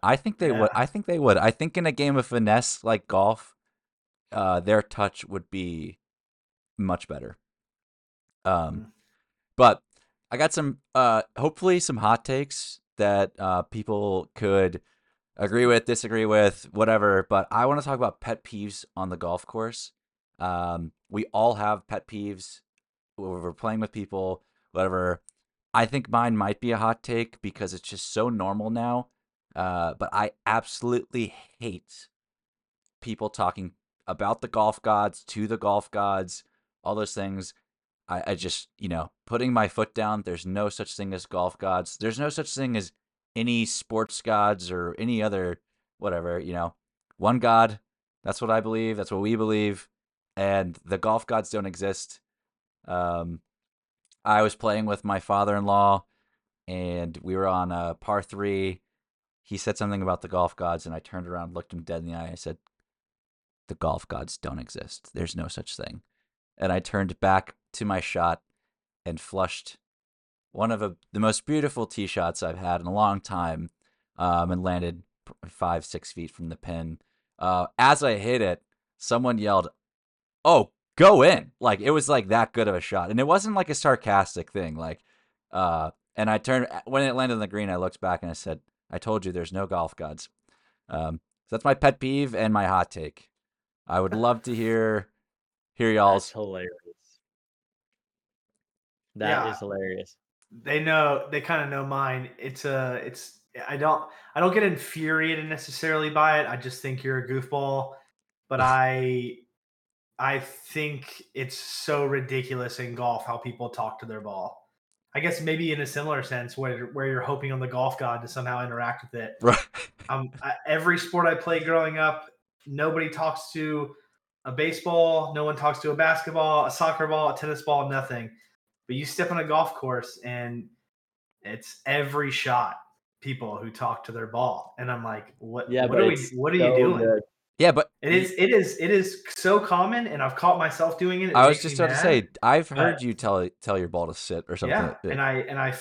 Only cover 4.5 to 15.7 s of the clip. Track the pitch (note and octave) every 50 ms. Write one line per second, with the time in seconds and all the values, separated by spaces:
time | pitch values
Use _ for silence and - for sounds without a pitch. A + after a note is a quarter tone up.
4.5 | F2+ F2+ F2 G#2 G#2+ G#2 - - - G#2+ G2+ G2 - - - F#2 G2 F#2 - _
5.5 | G2 F#2+ F2+ F2 E2 D#2+ D#2 F2 F#2 _ _ _ _ _ _ _ _ _ _ _
6.5 | _ _ _ _ _ - G2 F#2+ F2+ - - - D2+ B1+ A#1+ A1+ - - _ _
7.5 | _ _ _ _ _ _ _ _ _ _ _ _ _ _ _ _ _ _ - F#2
8.5 | F#2 E2+ D#2+ D#2 D#2+ - - - _ _ _ _ _ _ _ _ _ _ _ _
9.5 | _ - B2+ A2+ G2 - _ _ _ _ _ _ _ _ _ _ B2 C3 D#3 D#3+
10.5 | - E3 D3 C#3 C3+ - _ _ - C3 B2 A#2 A2 A2 - - _ A2+ C3+ D#3
11.5 | - - F3+ F#3 F3+ F3+ - - B2+ G#2+ G#2+ G#2+ A#2 - - - C3 C#3 C#3+ C#3
12.5 | - - - - - - _ _ _ - G#2 G2+ G2+ G2+ G2 F2+ - - F#2+ F#2
13.5 | F2+ F2 - - - G#2+ G#2 A2 G#2 G#2 G#2 G2+ F#2+ F#2 - - _ - G#2+ G2
14.5 | G2 G2 F#2+ F2+ F2 - - _ _ _ _ _ _ _ _ _ _ - G#2 F#2+
15.5 | A2 A#2+ B2 A#2+